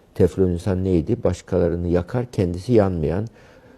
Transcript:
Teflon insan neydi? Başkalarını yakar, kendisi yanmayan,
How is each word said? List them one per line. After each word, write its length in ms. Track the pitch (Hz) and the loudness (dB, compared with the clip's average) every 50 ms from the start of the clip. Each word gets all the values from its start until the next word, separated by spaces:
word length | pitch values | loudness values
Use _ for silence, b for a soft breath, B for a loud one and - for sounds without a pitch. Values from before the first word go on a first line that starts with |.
| b b b | b b b
Teflon 360 | - 98 87 - - 95 90 | 2 2 2 2 2 0 0
insan 340 | 87 85 - 104 95 92 95 | 0 -2 -2 -2 -2 0 0
neydi? 400 | 95 90 85 76 - 107 - - | 2 2 2 2 0 -2 -2 0
Başkalarını 640 | 95 90 - - - 95 87 87 85 82 87 87 87 | -2 -2 -4 -6 -2 0 0 0 0 0 -2 -2 0
yakar, 380 | 82 87 87 - - 123 120 120 | 0 0 0 -2 -4 -6 -6 -4
kendisi 420 | - - 95 87 87 90 92 - | -2 -2 -2 -2 -2 -4 -2 2
yanmayan, 540 | 123 110 98 95 92 82 76 73 80 95 110 113 B B B B B B B B B | 4 4 4 2 0 -2 -2 -2 -2 -4 -6 -8 B B B B B B B B B